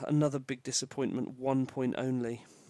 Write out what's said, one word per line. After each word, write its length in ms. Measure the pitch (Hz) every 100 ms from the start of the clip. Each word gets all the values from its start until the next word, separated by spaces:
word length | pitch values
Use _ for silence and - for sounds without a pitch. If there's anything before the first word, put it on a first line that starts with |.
| 127
another 320 | 151 147 135
big 240 | 131 127
disappointment, 720 | - - 127 - 127 127 - 127
one 260 | 131 135 127
point 300 | - 127 -
only. 460 | 131 127 117 120 - -